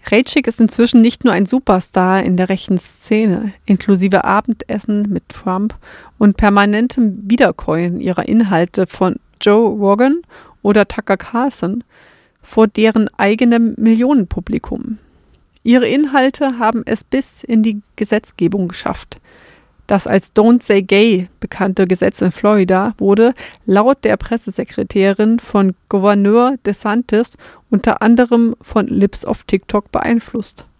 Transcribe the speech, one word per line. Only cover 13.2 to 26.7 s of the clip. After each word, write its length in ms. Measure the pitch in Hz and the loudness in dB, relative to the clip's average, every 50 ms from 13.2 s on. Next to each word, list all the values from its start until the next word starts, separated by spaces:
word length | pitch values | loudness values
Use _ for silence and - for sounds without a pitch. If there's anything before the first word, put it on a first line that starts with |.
| 202 196 220 220 247 240 233 233 233 226 - | 0 0 0 2 2 2 4 2 2 0 -2
Millionenpublikum. 1200 | - 220 226 226 220 247 262 294 262 190 175 - - 185 - - - - - - - - - 220 214 _ _ _ _ _ _ _ _ _ _ _ _ _ | 0 2 2 2 2 2 2 2 0 0 -2 -6 -10 -8 -6 -6 -6 -6 -8 -10 -10 -8 -12 -12 -12 _ _ _ _ _ _ _ _ _ _ _ _ _
Ihre 240 | 233 240 254 247 | 2 2 2 2
Inhalte 720 | - 247 277 302 277 262 277 254 269 - - 302 269 247 | 2 0 0 -2 0 2 2 0 0 0 -2 -4 -4 -2
haben 260 | 233 233 220 226 226 - | -2 -2 -2 -2 -2 -4
es 180 | - 233 - - | -4 -6 -6 -6
bis 400 | _ - 262 269 - - - - | _ -4 -4 -4 -6 -14 -20 -6
in 200 | - 233 220 220 | -2 0 2 2
die 180 | 226 214 208 - _ _ | 0 -2 -6 -12 _ _
Gesetzgebung 720 | - 214 - 220 214 - - _ - 175 165 180 202 185 175 | -8 -4 -2 -2 -2 -2 -6 _ -2 -2 -2 0 -2 -4 -4
geschafft. 480 | 180 - - - - - - _ - - _ _ _ _ _ _ _ _ _ _ _ _ _ | -6 -8 -8 -8 -8 -8 -12 _ -20 -20 _ _ _ _ _ _ _ _ _ _ _ _ _
Das 200 | - 208 196 - | -2 -2 -2 0
als 260 | - - 196 - - _ | 0 -2 -2 -2 0 _
Don't 300 | 214 208 233 240 240 - | 2 4 4 4 2 2
Say 180 | - 208 196 | 2 0 0
Gay 460 | 190 190 196 196 214 233 208 185 180 - _ _ | 2 2 2 2 4 4 2 0 -2 -6 _ _
bekannte 460 | - - - - 190 190 185 - 190 | -12 -12 -6 -4 -4 -2 0 0 0
Gesetz 340 | 180 185 - - 196 - - | 0 0 0 0 -2 -2 0
in 100 | 196 185 | -2 -2
Florida 640 | - - - 208 214 208 185 180 190 185 196 240 220 | -2 0 0 2 2 2 2 2 0 0 0 -2 -4
wurde 360 | - 196 196 202 214 226 240 254 - - - - _ _ | -2 0 2 4 4 4 2 2 -2 -12 -20 -20 _ _
laut 400 | - 190 202 214 254 277 _ - | 0 2 2 4 2 0 _ 0
der 100 | 220 - | -2 -2
Pressesekretärin 1200 | 196 - - 233 226 - 214 185 - - - - - 196 190 - 202 190 196 196 196 214 220 226 233 | -2 -4 -6 -6 -6 -6 -8 -8 -8 -10 -8 -6 -8 -8 -4 0 0 2 2 2 2 2 0 0 0
von 360 | - - - 208 196 190 180 _ _ _ | -4 -2 0 0 0 0 -2 _ _ _
Gouverneur 680 | - 196 190 208 202 202 196 202 214 233 240 254 277 247 _ | -2 0 2 2 2 4 2 2 4 2 2 2 -2 -2 _
DeSantis 720 | 202 | -6